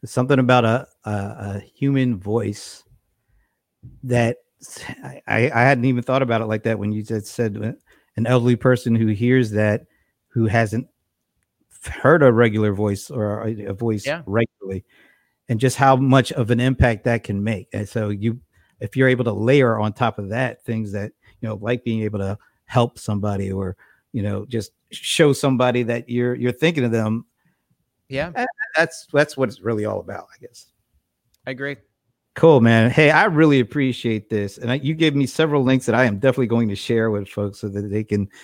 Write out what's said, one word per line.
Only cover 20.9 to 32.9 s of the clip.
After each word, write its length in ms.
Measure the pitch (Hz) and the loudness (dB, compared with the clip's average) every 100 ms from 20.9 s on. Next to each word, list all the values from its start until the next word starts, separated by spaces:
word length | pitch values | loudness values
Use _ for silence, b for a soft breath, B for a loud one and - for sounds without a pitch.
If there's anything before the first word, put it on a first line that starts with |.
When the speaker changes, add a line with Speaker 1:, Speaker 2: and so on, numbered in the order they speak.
Speaker 1:
that, 180 | 101 104 _ b b | -6 -8 _ b b
you 80 | 113 | -10
know, 60 | 104 | -8
like 280 | 101 123 | -4 -4
being 200 | - 113 | -4 -4
able 160 | 107 104 | -4 -4
to 180 | 98 104 _ _ _ | -4 -6 _ _ _
help 320 | 127 117 - | 0 0 -4
somebody 540 | - 104 104 98 98 | -6 -4 -4 -4 -6
or, 240 | 95 95 95 b b b | -6 -6 -10 b b b
you 100 | 123 | -6
know, 220 | 104 101 101 | -4 -6 -6
just 260 | 113 101 _ _ | -8 -8 _ _
show 420 | - - - 151 | -14 -6 2 2
somebody 500 | 135 143 127 123 123 | 4 0 2 2 0
that 260 | 117 120 123 | -2 -4 -4
you're, 260 | 120 123 123 | -2 -2 -2
you're 160 | 123 | -4
thinking 340 | 123 160 160 120 | 0 -2 0 0
of 60 | |
them. 340 | 113 107 113 - _ _ _ _ _ _ _ _ | 0 -2 -4 -8 _ _ _ _ _ _ _ _
Speaker 2:
Yeah. 220 | 135 160 | -8 -6
Speaker 1:
That, 180 | 175 247 - - 156 | -6 -6 -8 -6 -2
that's, 300 | 165 - - | -2 -4 -2
that's 240 | 143 147 - | 0 0 0
what 140 | 127 | -4
it's 100 | - | -4
really 240 | 101 110 | -6 -4
all 160 | 104 101 | -4 -6
about, 280 | - 101 - | -8 -14 -16
I 40 | _ | _
guess. 280 | - - _ _ _ _ _ _ _ _ - | -20 -20 _ _ _ _ _ _ _ _ -14
Speaker 2:
I 60 | |
agree. 240 | 131 139 139 _ _ _ _ _ - | -10 -8 -10 _ _ _ _ _ 2
Speaker 1:
Cool, 240 | 165 143 | 6 8
man. 320 | 113 113 113 | 6 6 4